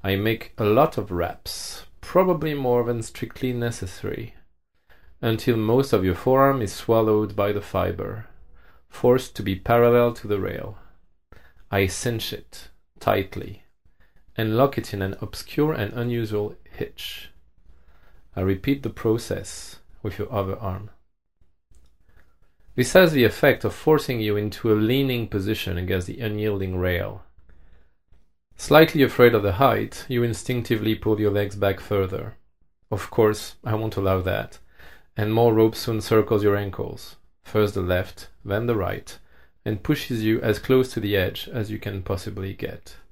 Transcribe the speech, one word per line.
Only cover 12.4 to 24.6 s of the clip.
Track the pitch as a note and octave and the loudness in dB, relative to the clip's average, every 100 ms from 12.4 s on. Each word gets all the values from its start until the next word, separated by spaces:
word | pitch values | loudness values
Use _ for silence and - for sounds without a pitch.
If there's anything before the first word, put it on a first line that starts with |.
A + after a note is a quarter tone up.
| - - - - _ - | -14 -20 -20 -20 _ -2
tightly | - G2+ G2 - - G2+ _ _ _ _ - - - | 0 0 -2 -8 -10 -14 _ _ _ _ -20 -20 -12
and | - A2 A2+ | -4 0 4
lock | C#3 - | 2 2
it | - | -6
in | G2+ | -4
an | F#2+ - | -4 -4
obscure | A2 - - - D3+ | -10 -12 -6 0 0
and | - G#2 | 0 -4
unusual | A#2+ A#2+ A#2+ A2 G#2 G#2 - - | -4 -4 -2 -2 -4 -4 -8 -18
hitch. | - - - - - - - - _ - - - - - - - | -10 -10 -8 -12 -12 -16 -20 -20 _ -20 -20 -20 -20 -20 -20 -12
I | - | -2
repeat | F#2 G2 - C#3 | 0 0 0 -2
the | A#2 | -4
process | - A2+ A2 - F#2+ F#2+ - - - - - | -2 0 0 0 -6 -6 -14 -16 -20 -20 -10
with | G#2+ F#2 | -8 -6
your | G2 | -4
other | G#2 F#2+ G2 | -2 -2 -4
arm. | G2+ F#2 G#2 - _ _ _ _ _ _ _ - - _ _ - - _ _ _ - | -6 -6 -10 -20 _ _ _ _ _ _ _ -20 -20 _ _ -20 -20 _ _ _ -8
This | - B2 | -2 0
has | F#3+ F3 | 4 2
the | D3 | 4
effect | A#2 - C#3+ A#2+ | 2 4 2 2
of | G#2+ | -4
forcing | - - D3+ - A#2+ | -2 2 2 0 -4
you | G#2+ | -2
into | G#2 G#2 - | -2 -4 -2